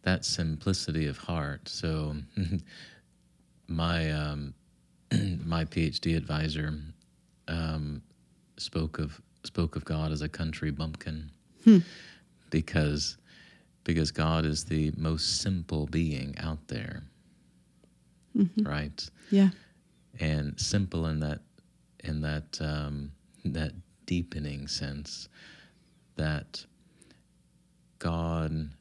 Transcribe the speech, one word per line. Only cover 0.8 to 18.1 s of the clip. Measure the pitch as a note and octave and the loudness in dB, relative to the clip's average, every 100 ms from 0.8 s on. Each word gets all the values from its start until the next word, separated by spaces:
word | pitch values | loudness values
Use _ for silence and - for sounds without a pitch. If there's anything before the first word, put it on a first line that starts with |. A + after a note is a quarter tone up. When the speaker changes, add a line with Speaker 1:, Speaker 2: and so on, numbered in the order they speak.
| - D#2+ D2 | 0 0 0
Speaker 1:
of | C2+ | -2
heart. | - E2+ C#2+ C#2+ - | -4 -2 -2 -6 -10
So | - E2 D#2 D2+ D2 C#2+ - | -4 -2 0 -2 -4 -6 -4
<laughs> | F2 F2 - - - - _ _ _ _ _ _ - | -2 -2 -4 -20 -20 -20 _ _ _ _ _ _ -6
my, | E2 E2+ E2+ D#2+ | 0 2 2 0
um, | D2+ D2+ D2 C#2+ - _ _ _ _ _ | 0 -2 -4 -6 -12 _ _ _ _ _
<clears throat> | A2 G2+ E2+ E2 | 0 0 -2 0
my | E2 D#2+ | 0 0
P | - D#2+ | 0 0
H | - | 0
D | E2 E2 | 0 0
advisor, | - D#2 D#2 D2+ D#2 D2+ D2+ - _ _ _ _ - | 0 -2 0 -2 -2 -4 -8 -16 _ _ _ _ -6
um, | E2 D#2+ D#2 D2 D2 - _ _ _ _ - | -2 -2 -2 -4 -6 -12 _ _ _ _ -12
spoke | - - D#2+ - | -4 -2 -2 -2
of, | D2+ D#2 - _ | -6 -6 -20 _
spoke | - - E2 - | -6 -2 0 -2
of | - | -4
God | D#2 D#2 | -2 0
as | D2+ | -2
a | D2+ | -4
country | - E2 D2+ D2+ | -4 -4 -2 -4
bumpkin | C#2+ D#2+ D#2 - D#2 D#2 - _ - | -2 -6 -6 -8 -8 -10 -16 _ 6
Speaker 2:
Hmm. | - G3 E3+ - - - _ _ - | 10 10 8 -10 -20 -20 _ _ -2
Speaker 1:
because, | D#2 D2+ E2 D2+ D2 - - - - - - _ _ | 0 2 2 2 2 -2 -6 -20 -20 -20 -20 _ _
because | - E2 D2+ | 0 2 2
God | D#2+ D#2+ D#2+ D#2 | 2 2 4 2
is | D2+ - | 0 0
the | D#2 D2+ - | 0 0 0
most | D#2+ D#2+ - - | 0 0 0 0
simple | G2+ F#2+ E2 D#2 D2 | 0 -2 0 -2 0
being | D#2+ E2 C2+ C2+ C#2 | 0 0 0 -4 -4
out | D#2+ D#2 - | -4 -4 -6
there, | - - - - _ - - _ _ _ _ - _ _ | -8 -8 -10 -14 _ -20 -20 _ _ _ _ -20 _ _